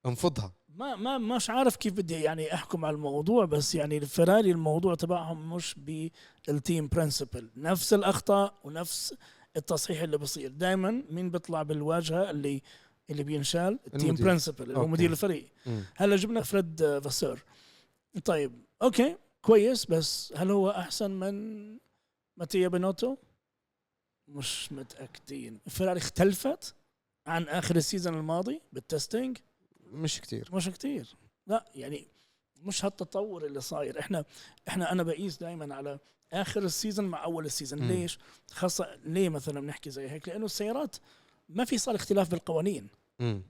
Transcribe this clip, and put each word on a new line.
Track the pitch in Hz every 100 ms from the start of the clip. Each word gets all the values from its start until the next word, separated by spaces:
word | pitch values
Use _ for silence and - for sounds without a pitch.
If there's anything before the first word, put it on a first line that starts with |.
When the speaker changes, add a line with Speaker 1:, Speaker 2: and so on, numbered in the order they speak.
| 127
Speaker 1:
انفضها. | 123 175 127 101 - _
Speaker 2:
ما، | 156 277 208
ما، | 233 269
مش | 220 247 -
عارف | 247 262 -
كيف | 214
بدي | 190 170
يعني | 160 151 160 156
أحكم | 165 - 175
على | 156
الموضوع، | 151 147 143 156 233
بس | 180 147 139
يعني | 147 147 151
الفيراري | 143 - 170 208 202
الموضوع | 170 156 156 185
تبعهم | 170 170 175 165 165 160
مش | 175 - -
بالتيم | 139 160 160 - - _ - 147 - 170 147
برنسبل. | 170 156 - 139 - 113 127
نفس | 156 185 -
الأخطاء | 208 202 190 - 196 202 -
ونفس | 147 160 170 - - 269 - _ _ 160
التصحيح | - 160 - 160
اللي | 165 147
بصير. | 139 156 135
دايمًا | 139 180 190 185 240 277
مين | 165 185
بيطلع | 175 - 160
بالواجهة | 151 151 147 170 160 165 196
اللي، | 147 143 135 - - _ _ -
اللي | 147
بينشال؟ | 143 151 139 170 185 240 -
التيم | 139 156
Speaker 1:
المدير. | 120 185
Speaker 2:
برنسبل، | 175 160 147
اللي | 123 131
هو |
Speaker 1:
أوكي. | 160
Speaker 2:
مدير | 165 170
الفريق. | 160 202 160 - _ 127
Speaker 1:
مم. | 110 98 -
Speaker 2:
هلا | 202 202
جبنا | 208 226
فريد، | 127 202 170 160
آه، | 156 143
فاسور. | 139 - 147 - - - - - _ _ _ 190
طيب، | - 160 139 120 _ _
أوكي، | 247 - 269 349 _ _
كويس، | - 220 214 254 -
بس | 165 151 - - 151
هل | 185
هو | 202 190
أحسن | 202 170 - 202
من | 190 190 202 220 214 208 220 _ _ _ _ _ -
ماتيا | 170 190 180
بينوتو؟ | 175 185 190 247 269 _ _ _ _ _ _ _ _ _ _ _
مش | 143 127 - -
متأكدين. | 139 127 - 165 - - 139 117 110 -
فيراري | - 185 180
اختلفت | 135 - 190 185 269 339 - _ _ _ _ _ -
عن | 165 156
آخر | 175 156 170
السيزون | - 196 175
الماضي | 160 156 170 196 311 _
بالتستينج؟ | - - 156 - 220 262 240 _ _ _ _ -
Speaker 1:
مش | 139 160 -
كتير. | - 113 -
Speaker 2:
مش | 185 175
كتير. | 185 277 285 117 _ _ _ -
لا، | 226 -
يعني | 135 127 147 - _ _ _ _ _
مش | 175 190
هالتطور | 196 196 175 196 214 175 151
اللي | 139
صاير. | 123 151 139 151
إحنا، | 147 180 147 - - _ -
إحنا، | 185 170
أنا | 185
بقيس | 170 156 196 147
دايمًا | 170 170 147
على | 135 143 143 _ _ _
آخر | 180 190 214
السيزون | 190 - 214 202
مع | 196 160
أول | 156 165 151
السيزون. | - 135 143
Speaker 1:
مم. | 123
Speaker 2:
ليش؟ | 180 175 - - - -
خاصة | - 180 - 160 -
ليه | 156 175 185
مثلًا | 151 143 143
بنحكي | 143 - 151
زي | 131 135
هيك؟ | 151 180
لأنه | 208
السيارات | 220 - 208 254 302 - _ _ _ _ _
ما | 170
في | 247 233
صار | -
اختلاف | 208 - 202 175
بالقوانين. | 175 - 160 185 156 98 _ _ -
Speaker 1:
مم. | 120 101